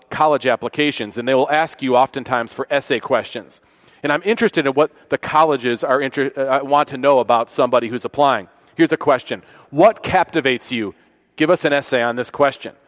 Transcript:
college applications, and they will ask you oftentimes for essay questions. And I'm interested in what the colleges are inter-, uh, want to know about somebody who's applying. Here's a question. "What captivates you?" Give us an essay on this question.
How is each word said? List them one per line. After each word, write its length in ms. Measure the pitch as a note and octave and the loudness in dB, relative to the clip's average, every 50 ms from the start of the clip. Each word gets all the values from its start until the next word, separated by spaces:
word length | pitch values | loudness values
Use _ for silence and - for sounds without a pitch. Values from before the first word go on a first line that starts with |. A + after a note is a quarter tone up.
| _ _ | _ _
college 380 | - - D3+ D#3 D3 B2+ B2 | -2 0 2 2 2 2 0
applications, 720 | B2+ A#2 - A#2+ A#2+ - - D3 D3 C3 - A2+ G#2 G2 A#2+ | 0 -2 -2 -4 -8 -4 -2 -2 -2 -2 -4 -8 -8 -8 -6
and 80 | A#2 | -2
they 80 | B2+ C3+ | 0 2
will 140 | B2+ C3 C3+ | 2 2 2
ask 320 | D3 D#3 E3 D#3 - - C3+ | 2 0 0 -2 -6 -8 -4
you 120 | C3 B2 | 0 2
oftentimes 560 | B2 C3 - - C3+ A#2+ - C3 A#2+ A#2 A2+ | 2 2 2 -2 -10 -6 -4 -4 -4 -4 -6
for 140 | - - G#2 - | -8 -10 -6 -4
essay 280 | D3 C#3 - - C#3 A2 | -4 -4 -2 -2 -4 -4
questions. 640 | - - C3 A2+ G#2 - - A#2+ F2+ C2+ - - _ _ _ _ _ _ _ _ | -2 -2 -2 -2 -2 -4 -12 -14 -14 -14 -20 -20 _ _ _ _ _ _ _ _
And 100 | - D3 | -4 -2
I'm 120 | D3 D3+ - | -2 -2 0
interested 420 | G3+ A3+ - A#3+ G3+ - E3+ C#3+ | -2 0 0 0 0 0 0 -2
in 80 | C3+ C3 | 0 2
what 180 | C#3 D#3 - - _ _ _ | 2 0 0 -2 _ _ _
the 100 | C#3+ - | -6 -6
colleges 640 | - - - D#3 D#3+ D#3+ D3 B2+ A#2 B2 A#2+ A2+ - | -4 0 2 2 4 4 2 0 -2 -2 -2 -2 0
are 180 | C#3+ B2 C#3 | 0 0 0
inter-, 300 | C#3 C3+ - D3 C3 C#3 - | 0 -2 -2 -2 -4 -4 -2
uh, 300 | C#3 C3+ C3+ C3 C#3 C#3+ | -4 -2 0 0 -2 0
want 240 | C3+ C#3+ C#3+ D3 - | 2 2 2 2 0
to 80 | C#3+ | -4
know 220 | B2+ B2+ C#3+ C#3+ B2+ | -2 2 4 4 4
about 320 | A#2 A2+ A#2+ A2+ A#2+ - | 4 4 2 2 2 -2
somebody 380 | - - C3+ B2 B2+ B2 A#2 A2 | 0 0 0 2 2 0 0 -2
who's 160 | A#2+ A#2+ - | -6 -8 -8
applying. 420 | - - C#3+ D3 C#3 B2+ G#2+ F#2 - _ _ _ _ _ | -6 -2 0 2 2 2 0 -4 -10 _ _ _ _ _
Here's 180 | - E3+ - D#3+ | 0 2 2 2
a 40 | |
question. 460 | - - D3 C3+ A#2+ - - A#2+ F#2 - _ - - - _ | 0 2 2 2 2 0 -6 -10 -10 -10 _ -20 -20 -20 _
"What 320 | - D3 F3+ A3+ G#3+ - | 2 4 4 4 4 2
captivates 680 | - - F#3 F#3 E3 - - E3 B2+ C3+ B2+ A#2 - - | -4 -2 0 0 0 0 -2 0 0 0 0 -2 -4 -6
you?" 240 | B2+ A#2 G#2+ G2 - _ _ _ _ _ _ _ _ | -6 -6 -6 -8 -10 _ _ _ _ _ _ _ _
Give 160 | - D#3 D3+ | -2 2 2
us 120 | F3+ - - | 2 2 2
an 100 | D3+ C#3+ | 0 0
essay 280 | C#3+ C3+ - C3+ B2 | 0 0 -2 -2 0
on 140 | A#2 A#2+ A#2 | 0 0 -2
this 160 | B2 A#2+ - | -4 -6 -8
question. 420 | - - C#3+ C#3 C3 - - - - _ _ | 0 0 0 0 0 -4 -14 -18 -18 _ _